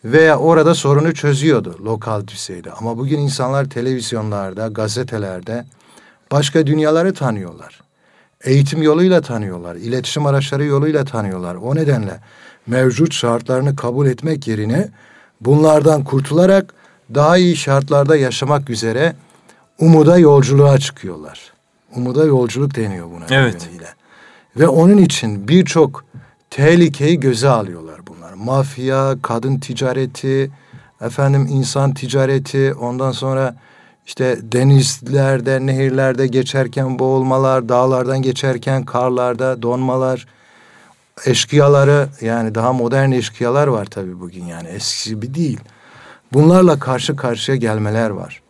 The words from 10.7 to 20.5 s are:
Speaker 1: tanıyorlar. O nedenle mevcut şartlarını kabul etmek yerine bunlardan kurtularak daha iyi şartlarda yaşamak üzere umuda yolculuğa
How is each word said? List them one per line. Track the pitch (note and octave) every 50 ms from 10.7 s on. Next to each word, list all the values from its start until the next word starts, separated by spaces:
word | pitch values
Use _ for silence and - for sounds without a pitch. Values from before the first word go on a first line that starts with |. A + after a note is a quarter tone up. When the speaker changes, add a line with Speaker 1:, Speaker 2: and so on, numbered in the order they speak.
| C#3 C#3 D3 D#3 D3+ D3 C#3
Speaker 1:
tanıyorlar. | C#3 A#2 A2+ G#2 G2 F#2 F#2 F2+ F2 F2+
O | F2+ G2+ B2 C#3
nedenle | D#3+ D#3+ C#3+ C3+ A#2 G#2+ F#2+ F2 - _ _ _ _ - - - _ _
mevcut | A2+ A#2 C3 C3 B2+ A#2+ B2 E3 D#3+ -
şartlarını | - - A#2+ A#2 A#2+ A2+ - C3 C3 C3 C#3 C#3
kabul | C#3 - A#2 A#2+ C3+ C#3+
etmek | C3+ B2 - C#3 D#3+ D#3+ D3 C3+
yerine | A2+ A2 G#2+ G#2+ G#2+ A#2+ D#3+ G#3 G#3 - _ _ _ _ _ _ _ _ _
bunlardan | A2 B2 D3 D3 D#3 D#3 D3+ D3+ C#3 D#3+ D#3 D3 C#3
kurtularak | C#3 C3+ C3+ C3+ C#3 D3 E3 F3+ F#3+ G3 G3 F#3+ - _ _ _ _ _ _ _ - A2+
daha | C#3+ D3 D#3 F3
iyi | F#3 F3+ F3 E3+
şartlarda | D3 - C#3 C#3 C#3 C#3 C#3 D3+ C#3+ C#3+ C#3+ D#3+
yaşamak | D3 C3+ B2+ A#2+ - C#3 C3+ D3 C#3+ C#3 B2
üzere | A#2 A2 A2+ A2+ A2+ B2+ D#3 E3+ C#3 - _ _ _ _ _ _ _ _ _ _ _ -
umuda | D#3+ E3 D#3+ D#3 D3+ D3 E3+
yolculuğa | F3+ E3+ D3+ C#3+ C#3 B2+ -